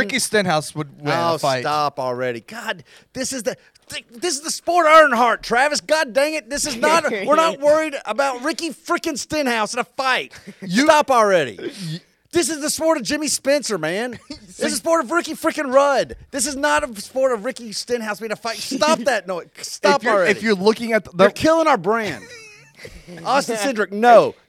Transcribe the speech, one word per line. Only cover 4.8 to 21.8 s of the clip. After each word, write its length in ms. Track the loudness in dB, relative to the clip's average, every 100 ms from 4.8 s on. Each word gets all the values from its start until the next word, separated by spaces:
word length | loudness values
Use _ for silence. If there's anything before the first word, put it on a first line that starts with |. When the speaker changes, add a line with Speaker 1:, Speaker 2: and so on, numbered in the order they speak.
| 8
Speaker 2:
of 60 |
Earnhardt, 500 | 8 8 6 2 0
Travis. 380 | 0 2 2 0
God 320 | 0 0 0
dang 220 | 0 -2
it. 140 | -2 -6
This 160 | -6
is 120 | -6 -2
not, 340 | 2 2 2
Speaker 3:
<laughs> 160 | -2 0
Speaker 2:
we're 80 |
not 240 | 2 2 2
worried 380 | 2 2 2 -4 -6
about 380 | -2 -2 -2
Ricky 260 | -4 -4 -6
frickin' 480 | -8 -4 -4 -4 -6
Stenhouse 540 | -4 -4 -2 -2 -2
in 60 | -4
a 40 |
fight. 480 | -6 -4 -2 -2 -4 -12 -20 -14
Speaker 1:
You 240 | -4 2
Speaker 2:
Stop 260 | 4 4 4
already. 460 | 4 4 2 0 -6
Speaker 1:
y- 420 | -12 -10 -10 -10 -12 _ _
Speaker 2:
This 180 | -2 -2
is 100 | -2
the 100 | -6
sport 280 | -2 0 0
of 40 |
Jimmy 240 | -2 -4 -4
Spencer, 520 | -4 0 0 0 -4
man. 420 | -4 -4 -6 -10
Speaker 1:
<laughs> 40 | -16 -18 -18 -6
Speaker 2:
This 100 | -4
is 40 |
the 20 | -2
sport 260 | 0 0
of 60 | 0
Ricky 240 | -2 -4
frickin' 400 | -4 -4 -4 0
Rudd. 420 | 2 4 2 -2 -6 -10
This 160 | -6 -6
is 80 | -2
not 320 | 0 0 -2
a 120 | -8
sport 320 | -10 -2 0
of 120 | 0
Ricky 280 | -6 -10 -10
Stenhouse 480 | -10 -6 -6 -4 -8
being 100 | -8
a 40 | -8
fight. 220 | -8 -8
Stop 420 | -8 0 2 2
that 260 | 0 -2 -2
noise. 220 | -10 -10
Speaker 1:
<laughs> 20 | -16
Speaker 2:
Stop 360 | -14 -2 2 2
Speaker 1:
If 40 |
you're, 80 | 2
Speaker 2:
already. 160 | 2 2
Speaker 1:
if 120 | 2
you're 100 | 0
looking 380 | 0 2 0 0
at 120 | -2
the, 200 | 0 4
Speaker 2:
You're 60 | 4
killing 340 | 4 2 4 4
our 100 |
brand. 480 | 2